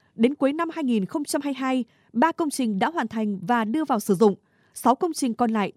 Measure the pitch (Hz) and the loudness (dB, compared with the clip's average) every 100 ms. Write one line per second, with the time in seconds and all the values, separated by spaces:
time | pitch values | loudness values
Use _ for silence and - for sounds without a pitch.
0 | _ - 240 294 277 311 339 320 262 226 | _ 0 0 2 0 0 -4 -2 0 0
1 | 185 311 294 302 285 254 262 262 233 _ | 0 -4 -4 -4 -4 -4 -2 -2 -4 _
2 | _ 226 320 330 311 - 240 190 233 330 | _ 0 0 0 -2 -2 -2 0 0 -2
3 | 233 220 208 196 170 240 214 294 302 233 | -4 -2 -4 -2 0 0 0 -2 0 0
4 | - 175 214 190 _ _ _ - 240 262 | 0 4 4 2 _ _ _ 0 2 2
5 | 359 - 254 220 240 220 185 | 0 -2 -2 0 0 0 -2